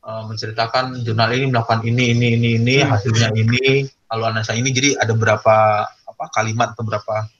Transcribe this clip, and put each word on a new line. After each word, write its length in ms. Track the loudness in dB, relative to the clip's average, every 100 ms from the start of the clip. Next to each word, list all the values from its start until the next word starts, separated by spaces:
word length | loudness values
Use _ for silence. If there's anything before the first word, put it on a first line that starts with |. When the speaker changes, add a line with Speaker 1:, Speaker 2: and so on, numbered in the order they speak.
Speaker 1:
eh, 200 | -12 -12 -10
menceritakan 720 | -10 -10 -4 -2 -2 -4 -6 -4
jurnal 240 | 0 2
ini 160 | 2 0
melakukan 320 | 0 0 0 0
ini, 240 | 0 2
ini, 160 | 2 2 2
ini, 140 | 2 2
ini, 160 | 2 4
Speaker 2:
Hmm. 80 | 2
Speaker 1:
hasilnya 400 | 0 0 0 2
ini, 560 | 2 2 2 2 0 -2 _ _
lalu 120 | -6 -4
analisa 240 | -4 -4
ini, 240 | -2 -2 0
jadi 240 | 0 0
ada 160 | 0 0
berapa, 400 | 2 2 4 4 4 2 -2
apa, 380 | -10 -20 -14 -8 -4
kalimat 400 | -4 -2 -2 -4
atau 80 |
berapa 320 | -6 -6 -6 -6 -6 _